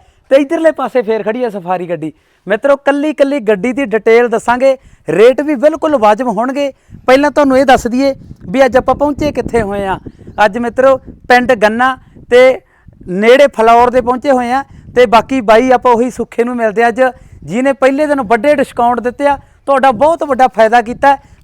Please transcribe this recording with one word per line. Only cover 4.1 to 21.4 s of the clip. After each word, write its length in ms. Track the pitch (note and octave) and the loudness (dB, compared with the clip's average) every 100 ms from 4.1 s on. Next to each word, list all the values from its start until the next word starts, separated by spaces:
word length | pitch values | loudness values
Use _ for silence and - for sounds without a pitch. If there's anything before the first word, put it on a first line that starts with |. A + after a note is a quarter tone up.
| A#3 A#3+ | 2 2
ਦੱਸਾਂਗੇ, 500 | A3 - B3 C4+ C4 _ _ - | -2 -2 0 0 -2 _ _ -4
ਰੇਟ 320 | E3+ A#3 C4 | 2 4 2
ਵੀ 140 | D4 C4+ | -2 0
ਬਿਲਕੁਲ 400 | D4 D#4+ D#4 C#4 | -2 0 -2 0
ਵਾਜਬ 320 | G#3+ G#3+ B3+ | 2 0 -2
ਹੋਣਗੇ। 460 | G3 B3 C4+ C#4 - _ - - | -4 -4 -4 -6 -8 _ -6 0
ਪਹਿਲਾਂ 240 | C4+ D4 | 2 2
ਤੁਹਾਨੂੰ 260 | D4 C#4+ B3+ | 0 2 2
ਇਹ 80 | C4+ | 2
ਦੱਸ 220 | A#3+ A#3 | 2 0
ਦਈਏ 280 | B3 C#4 C4 - - - | -2 -2 -4 -12 -18 -4
ਵੀ 160 | A#3+ C4 | 0 2
ਅੱਜ 120 | B3 | 0
ਆਪਾਂ 180 | B3+ B3 | -2 -2
ਪਹੁੰਚੇ 360 | D4 C#4 D4 | -4 -4 -6
ਕਿੱਥੇ 300 | C4 A3 A#3 | -6 -4 -4
ਹੋਏ 240 | G3+ G3+ G3 | -4 -6 -6
ਆ। 140 | F3+ - - - - G#3+ | -8 -12 -20 -10 -2 -2
ਅੱਜ 120 | A#3 | -2
ਮਿੱਤਰੋ, 400 | A#3+ C4 C4 C4 | -6 0 2 0
ਪਿੰਡ 560 | - - - B3 B3 | -4 -10 0 0 2
ਗੰਨਾ 440 | A#3 G#3 A3+ C4 C4 _ - - | 0 0 0 -2 -4 _ -20 0
ਤੇ 320 | A#3+ C4 - _ _ _ - - | 4 4 2 _ _ _ -18 -10
ਨੇੜੇ 400 | F#3 A3+ C4+ C#4+ | 0 4 4 4
ਫਲੌਰ 420 | - A3+ A#3 B3 | 2 2 4 2
ਦੇ 120 | B3+ | 0
ਪਹੁੰਚੇ 300 | A#3 B3+ D4 | -2 -2 -2
ਹੋਏ 200 | B3+ A#3+ | -2 -2
ਆ, 120 | C4 C#4 - - B3 | -4 -6 -16 -4 0
ਤੇ 100 | A#3+ | 2
ਬਾਕੀ 360 | A3 G#3+ C4+ | 2 0 -2
ਬਾਈ 300 | G3+ A3 B3+ | 2 2 4
ਆਪਾਂ 200 | B3 B3+ | 2 2
ਉਹੀ 200 | A3+ B3+ | 0 0
ਸੁੱਖੇ 320 | - A3+ - | -6 -8 -4
ਨੂੰ 120 | A#3+ A#3+ | -4 -2
ਮਿਲਦੇ 280 | A3+ G3+ | -4 0
ਆ 40 | A#3 | -2
ਅੱਜ, 140 | A3+ B3+ B3 - - | 0 -2 -4 -18 -20
ਜਿਹਨੇ 300 | C#3 A3 C4+ | -8 -4 -2
ਪਹਿਲੇ 340 | B3+ C4+ C#4 D4+ | 0 0 0 -2
ਦਿਨ 140 | C#4 | -2
ਵੱਡੇ 340 | G#3 A3+ C#4+ C#4+ | -2 0 0 0
ਡਿਸਕਾਊਂਟ 440 | B3 - A#3+ A#3+ | -2 -2 -2 -2
ਦਿੱਤੇ 280 | A#3+ A#3+ C#4+ | -6 -4 -2
ਆ, 100 | C#4 - _ - | -4 -8 _ -2
ਤੁਹਾਡਾ 260 | C4+ C4+ | 0 0
ਬਹੁਤ 320 | A#3+ D4 E4 | 2 0 0
ਵੱਡਾ 240 | D4+ B3 C4 | -2 0 0
ਫਾਇਦਾ 340 | - A3 A#3+ | 2 2 2
ਕੀਤਾ। 360 | A3+ A#3+ C#4 C4+ _ _ | 0 0 0 0 _ _